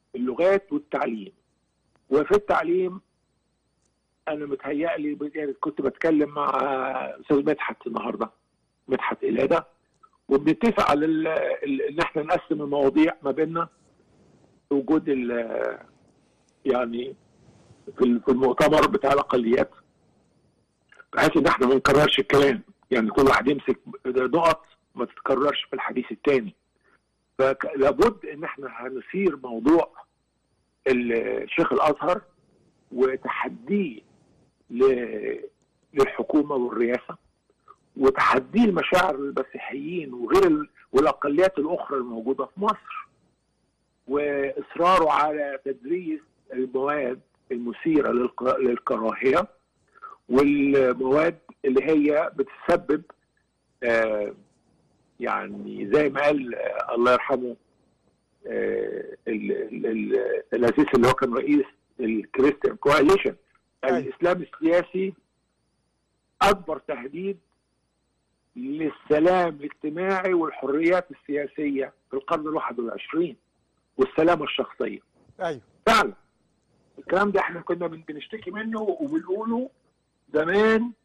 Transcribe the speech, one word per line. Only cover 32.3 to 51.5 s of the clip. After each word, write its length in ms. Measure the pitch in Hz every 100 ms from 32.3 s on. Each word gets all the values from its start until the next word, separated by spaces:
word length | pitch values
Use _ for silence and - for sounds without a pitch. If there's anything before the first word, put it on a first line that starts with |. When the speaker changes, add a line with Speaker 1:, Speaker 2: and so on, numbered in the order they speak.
| _ _ _ _ _ _
Speaker 1:
وتحديه 1120 | 123 131 135 123 - 127 - 123 202 170 107 _ _ _ _ _ _ _
ل-، 680 | 120 135 123 113 110 110 120 - _ _ _ _
للحكومة 640 | 143 - - - 156 147 139
والرئاسة، 600 | 123 113 117 123 - - _ _ _ _ _ - _ -
وتحديه 680 | 131 - - - - 214
المشاعر 520 | 226 170 139 180 180 202
المسيحيين 1000 | 139 135 131 - - 277 311 349 285
وغير 340 | 247 320 196 185
ال-، 220 | 302 294 _ _
والأقليات 680 | - 151 - 143 147 190 143
الأخرى 380 | 147 - - 135
الموجودة 480 | 123 113 113 135 131
في 160 | -
مصر، 460 | 208 208 - - - _ _ _ _ _ _ _ _ _ -
وإصراره 1040 | 143 147 143 139 143 - - 170 185 160
على 480 | 147 151 151 143 135 139
تدريس 540 | 127 127 180 170 156 - _ _
المواد 680 | 127 127 131 139 147 123 131 _ _ _
المثيرة 600 | 120 120 113 165 151 117
للق-، 460 | 120 123 - 123 135
للكراهية، 880 | 127 120 - 117 110 - 127 156 202 _ _ _ _ _ - - -
والمواد 1080 | 127 143 143 139 139 127 123 131 143 165 165 -